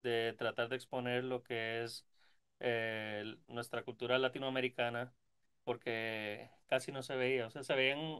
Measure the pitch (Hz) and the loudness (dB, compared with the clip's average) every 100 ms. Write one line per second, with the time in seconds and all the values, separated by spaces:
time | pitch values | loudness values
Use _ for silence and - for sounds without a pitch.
0 | 120 117 117 113 117 107 120 127 - 127 | 2 2 0 0 -2 0 0 -2 -4 -2
1 | 123 123 131 127 - 117 113 117 117 - | 0 0 0 -4 -2 -2 0 -2 -4 -8
2 | _ _ - _ _ _ 127 117 113 110 | _ _ -20 _ _ _ 0 2 0 -2
3 | 107 104 107 - - 120 117 120 123 113 | -4 -4 -6 -10 -8 -8 -4 -6 -6 -4
4 | 120 127 131 131 135 131 127 - 120 120 | 2 4 4 0 -2 2 0 2 0 0
5 | 123 _ _ _ _ _ - 120 - 113 | -6 _ _ _ _ _ -4 -4 -2 -2
6 | 113 110 107 104 120 - _ 131 131 139 | -2 -2 -4 -6 -10 -20 _ 0 2 -6
7 | 123 131 127 131 113 143 131 139 131 143 | -4 0 4 2 0 -6 0 4 4 4
8 | 160 | -2